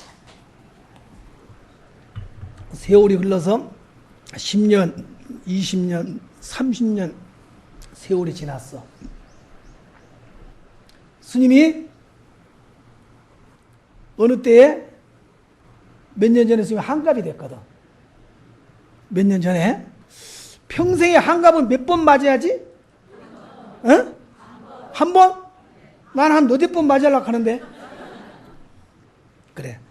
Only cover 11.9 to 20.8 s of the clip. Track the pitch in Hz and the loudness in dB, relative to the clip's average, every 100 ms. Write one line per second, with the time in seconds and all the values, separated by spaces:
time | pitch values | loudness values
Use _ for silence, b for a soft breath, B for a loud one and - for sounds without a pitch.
11.9 | - _ _ _ _ _ _ _ _ _ | -20 _ _ _ _ _ _ _ _ _
12.9 | _ _ _ _ _ _ _ _ _ _ | _ _ _ _ _ _ _ _ _ _
13.9 | _ - - 233 247 254 233 285 349 - | _ -16 -2 0 0 4 6 6 4 -12
14.9 | - _ _ _ _ _ _ _ _ _ | -20 _ _ _ _ _ _ _ _ _
15.9 | _ _ - 220 240 226 226 202 214 202 | _ _ -2 2 4 2 0 -2 -6 -6
16.9 | 302 311 254 165 139 139 120 98 _ _ | -4 -2 -2 -4 -12 -16 -20 -20 _ _
17.9 | _ _ _ _ _ _ _ _ _ _ | _ _ _ _ _ _ _ _ _ _
18.9 | _ - 185 196 190 175 180 185 - - | _ -10 -2 0 0 -2 -2 -2 -4 -10
19.9 | - _ B B B B B - - | -20 _ B B B B B -12 -4